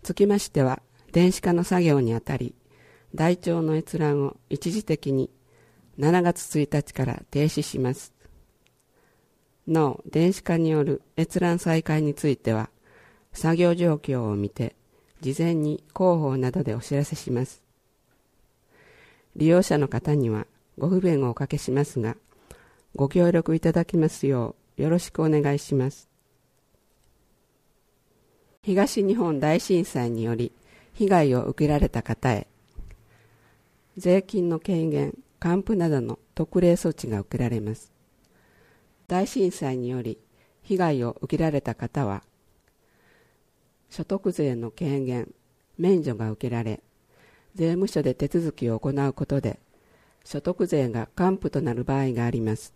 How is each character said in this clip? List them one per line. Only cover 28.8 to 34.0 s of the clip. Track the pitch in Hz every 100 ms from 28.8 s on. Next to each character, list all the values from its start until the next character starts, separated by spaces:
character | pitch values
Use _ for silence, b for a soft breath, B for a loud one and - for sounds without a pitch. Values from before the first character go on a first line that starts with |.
| 196 -
日 | 196 233
本 | 175 151
大 | 151 160
震 | - 180 160
災 | 139 120
に | 113
よ | 113
り | 113 120 _ b b b
被 | - 202
害 | 185 147 123
を | -
受 | - 147
け |
ら | 147
れ | -
た | 117
方 | - - 127
へ、 | 107 - _ _ - - - b b b b b b b b _
税 | -